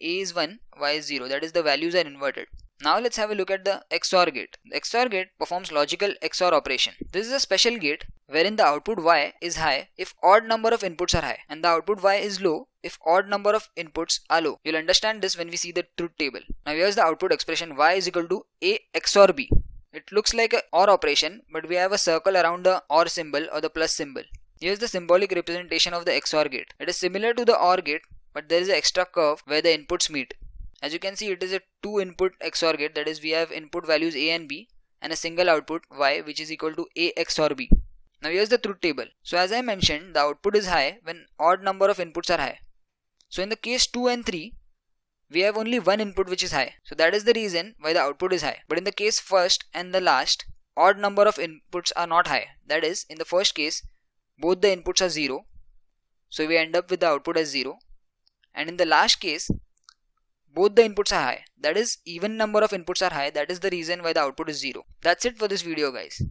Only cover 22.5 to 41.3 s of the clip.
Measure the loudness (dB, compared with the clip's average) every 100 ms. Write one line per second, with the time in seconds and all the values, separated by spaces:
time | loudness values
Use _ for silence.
22.5 | 2 2 2 2 2 2 -2 -4 -4 -4
23.5 | -6 -6 -2 -2 -2 -6 -10 -14 -18 -20
24.5 | _ -4 -4 -4 -4 4 4 4 -2 -4
25.5 | -8 -4 -2 0 -2 -2 -2 0 0 0
26.5 | -4 -10 -8 -6 -2 -2 -2 -2 2 4
27.5 | 4 4 2 0 -6 -8 -20 -14 -14 0
28.5 | 0 2 0 0 0 -2 0 0 0 -2
29.5 | 0 2 2 -2 -4 -2 -4 -8 -12 -18
30.5 | -16 -16 -12 -8 -8 -8 -6 -6 -6 -4
31.5 | -6 -8 _ -4 -4 -4 -2 -2 -2 -8
32.5 | 0 0 0 -2 -4 -4 -4 -2 -2 -2
33.5 | -6 -10 -8 0 0 0 -2 -2 -2 -6
34.5 | -14 -14 -20 _ _ -10 -8 -4 0 4
35.5 | 2 0 -8 -8 -2 0 0 -4 -10 -10
36.5 | -6 -6 -6 -8 -4 -2 -2 -4 0 0
37.5 | 0 4 4 4 -14 _ _ -4 -2 2
38.5 | 0 0 -4 -4 -4 -8 _ -4 0 0
39.5 | 0 -2 0 0 -2 -2 0 0 0 0
40.5 | 0 2 0 0 -4 -12 -14 -16